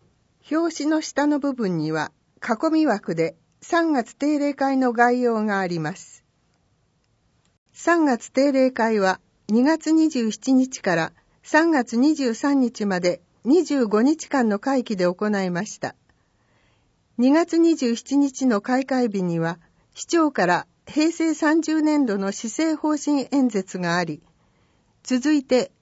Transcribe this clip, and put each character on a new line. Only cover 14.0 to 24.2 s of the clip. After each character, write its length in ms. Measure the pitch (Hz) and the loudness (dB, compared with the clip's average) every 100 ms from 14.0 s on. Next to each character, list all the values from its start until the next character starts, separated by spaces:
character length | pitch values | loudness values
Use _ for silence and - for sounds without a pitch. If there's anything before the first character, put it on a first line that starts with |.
日 240 | 254 320 - | 2 0 -2
間 200 | 277 233 | -2 0
の 120 | 202 | 0
会 240 | 269 269 | -2 -2
期 120 | 233 196 | -2 -2
で 100 | 180 | -2
行 240 | 175 214 | -2 -2
い 200 | 208 185 | -2 -2
ま 160 | 175 214 | -4 -6
し 140 | - | -8
た。 160 | 127 - _ _ _ _ _ _ _ _ _ _ _ - | -12 -12 _ _ _ _ _ _ _ _ _ _ _ 0
二 140 | 247 | 2
月 260 | 302 349 330 | 2 2 2
二 180 | 330 311 | 2 2
十 200 | 240 233 | 0 -4
七 220 | - 277 | -2 0
日 280 | 277 262 262 | 0 0 0
の 160 | 208 | 0
開 240 | 208 254 262 | 0 -2 -2
会 240 | 262 247 | -2 -2
日 140 | 202 | -2
に 160 | 180 170 | -2 -2
は、 200 | 165 165 _ _ _ - | -4 -6 _ _ _ -18
市 100 | - | -4
長 260 | 339 311 | 0 0
か 140 | 285 180 | 2 2
ら 220 | 170 - _ - | 0 -2 _ -8
平 260 | 285 320 | -2 0
成 220 | 330 330 | 0 -2
三 280 | 302 311 320 | 0 0 0
十 200 | 302 311 | 0 0
年 240 | 302 294 254 | 0 0 0
度 120 | 196 | -2
の 140 | 196 | -4
施 160 | 202 226 | -6 -8
政 320 | - 320 311 | -4 -2 -2
方 180 | 311 302 | -2 -2
針 300 | - 285 247 | -2 -2 -2
演 180 | 277 254 | 0 0
説 300 | 208 185 185 | -2 -6 -6
が 160 | 175 175 | -2 -2
あ 60 | |
り、 180 | 170 151 | -2 -8